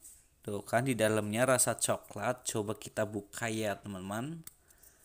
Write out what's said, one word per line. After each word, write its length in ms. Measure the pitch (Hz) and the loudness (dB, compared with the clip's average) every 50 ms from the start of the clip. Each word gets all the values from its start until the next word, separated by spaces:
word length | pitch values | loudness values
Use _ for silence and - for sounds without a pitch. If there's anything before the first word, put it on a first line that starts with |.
| - - - - _ _ _ _ - | -20 -20 -20 -20 _ _ _ _ -8
Tuh 160 | 107 104 98 - | -6 -6 -6 -4
kan, 160 | - - 117 127 | 2 2 2 4
di 80 | 135 | 4
dalamnya 640 | 123 107 110 107 110 110 104 104 104 113 131 131 131 | 4 4 4 4 4 4 2 0 2 2 4 4 6
rasa 240 | 120 - 123 113 - | 4 4 2 2 0
coklat. 640 | - - 107 - - - - 104 101 120 127 - - | 0 0 0 0 -2 -10 -8 -4 -2 -2 -2 -2 -4
Coba 320 | - - 113 104 104 107 | -4 -2 -2 -2 -2 -4
kita 320 | - - - - 117 110 | -6 -6 -8 -2 -2 -2
buka 400 | 101 107 101 101 - - - 120 | -2 -2 -6 -6 -8 -10 -6 -4
ya, 320 | 113 110 110 110 104 98 - | -4 -2 -2 -2 -2 -2 -4
teman-teman. 640 | - 107 98 92 92 98 101 113 123 151 170 165 160 - _ _ _ _ _ _ - - _ _ | -6 -8 -8 -6 -6 -6 -4 -4 -6 -6 -8 -10 -14 -18 _ _ _ _ _ _ -20 -20 _ _